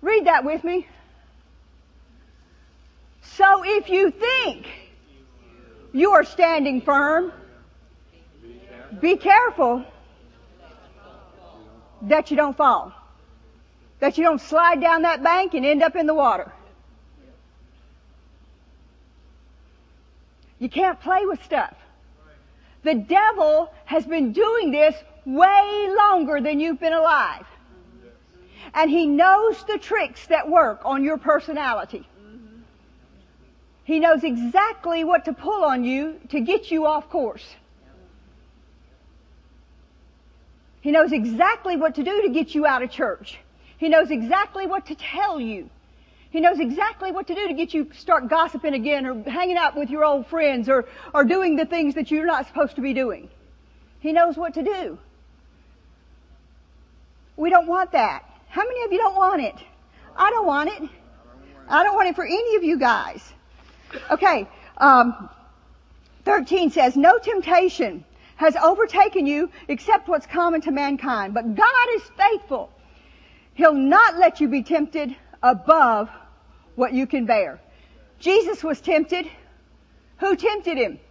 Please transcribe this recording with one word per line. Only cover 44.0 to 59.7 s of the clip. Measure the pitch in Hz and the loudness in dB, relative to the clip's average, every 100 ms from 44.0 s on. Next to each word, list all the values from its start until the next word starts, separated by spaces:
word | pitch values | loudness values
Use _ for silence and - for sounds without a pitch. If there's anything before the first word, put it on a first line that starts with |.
| 294 | 2
exactly | 269 226 370 415 392 381 | -2 -2 -2 -2 -6 -6
what | 381 - | -6 -8
to | 311 | -14
tell | - 285 403 320 | -12 -6 -6 -4
you. | 233 208 165 _ _ _ _ _ _ | -8 -10 -14 _ _ _ _ _ _
He | 320 | 0
knows | 339 349 | 2 2
exactly | 285 285 427 453 381 | -4 -4 -6 -6 -10
what | 359 349 | -10 -8
to | 349 | -8
do | 403 | -6
to | |
get | 294 330 | -6 -6
you | 311 294 | -6 -8
start | - - 330 247 | -12 -2 -2 0
gossiping | 320 320 285 311 | -2 -2 -4 -6
again | 269 233 285 262 | -6 -4 -4 -4
or | 247 214 | -10 -10
hanging | 269 359 349 | -6 -4 0
out | 311 294 | -2 -2
with | 285 | -8
your | 294 | -2
old | 302 285 240 | 0 0 -4
friends | 330 302 262 226 | -2 -2 -2 0
or, | 269 233 - - | -2 -2 -14 -6
or | 294 269 | 0 2
doing | 370 370 302 | 2 0 -2
the | 320 | -2
things | 339 302 302 | -2 -2 -4
that | 294 | -4
you're | 302 320 | -4 -2
not | 302 269 | -4 -6
supposed | - 285 - | -4 -4 -4
to | |
be | 269 | -6
doing. | 254 262 185 - - _ _ _ _ _ _ | -4 -4 -6 -14 -20 _ _ _ _ _ _
He | 302 | -4
knows | 320 339 302 | 2 2 0
what | 339 302 | -8 -6
to | |
do. | 285 392 285 160 - _ _ _ _ _ _ _ _ _ _ _ _ _ _ _ _ _ _ _ _ _ _ - | -6 -6 -8 -12 -20 _ _ _ _ _ _ _ _ _ _ _ _ _ _ _ _ _ _ _ _ _ _ -6
We | 320 | 2
don't | 359 339 | 2 2
want | 359 359 | -2 0
that. | 320 220 135 - - _ | 0 0 -4 -14 -20 _
How | - | -6
many | 440 494 | -6 -4
of | 466 | -4
you | 381 | -2
don't | 440 381 | 0 2
want | 370 381 | 0 0
it? | 233 - - | -4 -10 -20